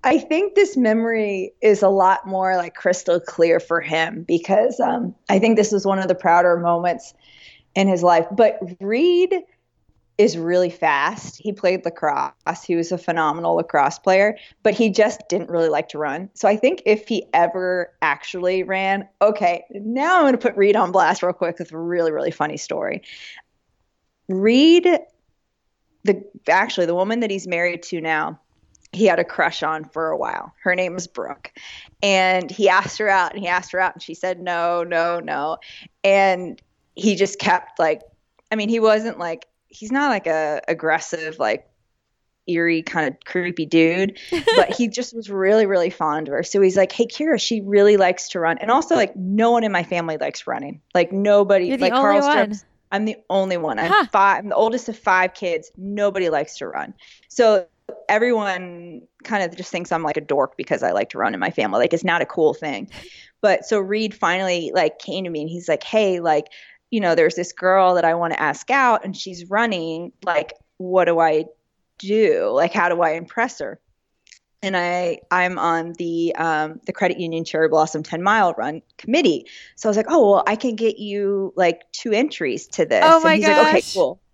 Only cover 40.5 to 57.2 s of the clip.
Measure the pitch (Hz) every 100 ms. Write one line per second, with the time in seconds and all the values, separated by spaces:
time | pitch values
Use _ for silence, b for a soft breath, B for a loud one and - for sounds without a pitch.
40.5 | 151 - 165 156 160 - 170 156 160 110
41.5 | 110 _ _ _ _ _ _ _ _ -
42.5 | 170 170 165 165 170 156 - - 185 180
43.5 | 175 151 165 160 175 196 190 B 339 294
44.5 | 466 - - 233 - 247 233 202 196 190
45.5 | 214 208 196 185 185 156 151 156 139 170
46.5 | 202 190 190 190 - 233 - 302 247 -
47.5 | 226 196 202 202 208 185 185 - 190 165
48.5 | 165 214 254 - 320 208 - 185 202 233
49.5 | 240 220 185 170 180 165 156 143 - -
50.5 | - - 151 _ 175 170 196 202 208 196
51.5 | 196 180 262 185 247 269 302 285 302 214
52.5 | 202 _ _ _ 202 214 - _ 190 190
53.5 | 180 156 110 165 415 285 208 196 190 202
54.5 | - 220 233 240 220 - 185 185 - 185
55.5 | 165 160 - 190 208 202 196 180 151 156
56.5 | - 107 71 73 - b b